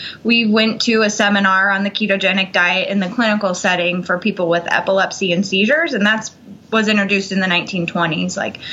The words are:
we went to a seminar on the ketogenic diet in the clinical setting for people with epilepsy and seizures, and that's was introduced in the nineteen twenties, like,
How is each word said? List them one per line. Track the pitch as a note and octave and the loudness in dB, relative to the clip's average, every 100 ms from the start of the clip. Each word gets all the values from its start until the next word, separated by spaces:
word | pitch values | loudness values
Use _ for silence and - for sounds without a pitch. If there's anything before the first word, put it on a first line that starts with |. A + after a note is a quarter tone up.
| - - | -14 -6
we | A3 A#3 G#3+ | 0 2 4
went | A3 A3 A3 | 4 2 0
to | A#3+ A3 | 0 2
a | G#3+ | 2
seminar | G#3 G3+ G3+ F#3+ F#3+ G3 | 2 2 2 2 2 2
on | G3 | 0
the | G3+ | -2
ketogenic | - G#3 G3 F#3 F#3+ F#3+ | -2 -2 0 0 0 0
diet | F#3+ F3 F#3 - | 0 2 0 0
in | G3+ | -2
the | F3+ | -2
clinical | B3 A3 G#3 G3 | 0 0 2 0
setting | F3+ F#3+ F3+ F3 F3+ | 0 0 0 0 -2
for | F3 F3+ | -2 -2
people | G#3+ F#3+ E3+ | -2 -2 0
with | E3+ F3 | 0 0
epilepsy | - F#3+ F#3+ F#3 - F#3 | -2 2 0 0 -2 -2
and | F3 G3 | 0 0
seizures, | F#3+ G#3+ D4+ E4 | 0 2 2 0
and | A#3 G#3 | 0 0
that's | A3 - - - - - | 0 -4 -16 -20 -20 -2
was | A3 G#3 | 0 2
introduced | G#3+ G3 G3+ G3 | 2 2 0 0
in | F#3+ | -2
the | F#3 | 0
nineteen | F3 - F#3 E3+ | 0 -2 -4 -4
twenties, | F3 E3 D#3 F3+ - | -2 -2 -2 -4 -4
like, | - - - | -6 -8 -8